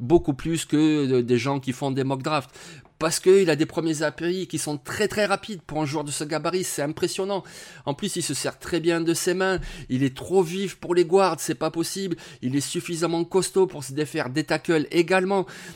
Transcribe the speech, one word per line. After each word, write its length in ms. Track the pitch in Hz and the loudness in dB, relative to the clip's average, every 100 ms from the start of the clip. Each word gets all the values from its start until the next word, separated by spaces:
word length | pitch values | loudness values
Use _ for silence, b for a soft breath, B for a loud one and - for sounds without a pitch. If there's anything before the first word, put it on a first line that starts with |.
beaucoup 340 | 123 170 160 | 2 4 4
plus 320 | 131 160 160 - | -2 -2 -4 0
que, 100 | 147 | 4
euh, 460 | 156 151 135 127 | 4 4 2 2
des 160 | 120 123 | 4 2
gens 220 | 135 139 | 2 -2
qui 120 | 131 | -4
font 180 | 120 139 | -4 -2
des 140 | 135 | -2
mock 180 | 131 135 | -2 -2
drafts. 320 | 151 151 - B B B - _ | -2 -2 -4 B B B -20 _
Parce 180 | 160 - | -2 4
qu'il 320 | 185 196 170 | 6 8 6
a 60 | 151 | 4
des 100 | 156 | 0
premiers 360 | 170 160 151 | 0 -2 0
appuis 420 | 151 - 170 185 170 | -2 -2 -2 -2 -4
qui 100 | 156 | -4
sont 220 | 156 147 | -4 -6
très 300 | - - 208 | -6 -2 0
très 180 | 214 202 | 2 0
rapides 340 | 196 - 185 | 0 -4 -12
pour 200 | - 151 | -6 -4
un 20 | |
joueur 200 | 147 151 | -2 -2
de 80 | 147 | -4
ce 100 | - | -6
gabarit, 400 | 147 156 165 185 | -4 -2 -2 -2
c'est 180 | - - | -2 -2
impressionnant. 640 | 147 160 175 - 190 190 B B B B 147 | -4 -2 -4 -2 -4 -4 B B B B -8
En 60 | |
plus, 220 | 135 202 | -4 -4
il 80 | 180 | -4
se 120 | 151 | -4
sert 220 | 135 135 - | -4 -4 -6
très 200 | - 170 | -4 0
bien 220 | 165 165 | 2 2
de 120 | 165 | 0
ses 200 | 165 180 | 0 0
mains, 240 | 180 190 175 B B - | 0 0 0 B B -4
il 160 | 127 | 0
est 120 | 135 131 | 0 -2
trop 260 | - 190 | 0 2
vif 340 | 160 185 190 - | 2 -2 -4 -6
pour 180 | 160 | 0
les 100 | 180 | 2
guards, 360 | 165 196 185 160 | 4 4 4 0
c'est 160 | - 147 | -4 -2
pas 160 | 156 | -2
possible. 440 | 165 160 - 190 165 B B | -2 -4 -4 -6 -6 B B
Il 140 | 127 | -2
est 60 | 143 | -2
suffisamment 640 | 135 175 175 165 170 170 | -2 -4 -6 -2 0 0
costaud 420 | 170 190 180 196 185 | 2 0 2 2 2
pour 160 | 147 | 0
se 100 | 131 | -8
défaire 380 | 135 151 160 123 | -4 -2 -2 -2
des 140 | 143 | -2
tackles 420 | 143 151 - 160 131 | 0 -2 2 2 4
également. 520 | 170 165 190 185 196 180 B B | 2 4 2 2 0 -2 B B